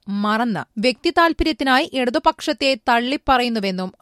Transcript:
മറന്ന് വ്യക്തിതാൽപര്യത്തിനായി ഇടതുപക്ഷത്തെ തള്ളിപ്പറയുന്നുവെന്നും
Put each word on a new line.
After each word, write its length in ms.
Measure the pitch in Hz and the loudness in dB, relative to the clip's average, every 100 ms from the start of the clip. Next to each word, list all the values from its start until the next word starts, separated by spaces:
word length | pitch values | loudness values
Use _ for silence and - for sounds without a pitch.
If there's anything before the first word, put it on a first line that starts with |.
| - 202 | -6 -4
മറന്ന് 460 | 208 220 240 175 - - | -2 0 0 -4 -6 -2
വ്യക്തിതാൽപര്യത്തിനായി 1040 | 247 - 339 339 339 311 320 262 277 254 330 | -2 0 0 2 2 2 -2 0 2 2 0
ഇടതുപക്ഷത്തെ 800 | 269 247 294 - - - 294 269 262 | -2 -2 0 0 0 -2 -2 0 0
തള്ളിപ്പറയുന്നുവെന്നും 1040 | - 233 240 285 - 262 240 226 196 185 185 - | 0 0 0 -4 0 2 2 -2 -4 -4 -8 -4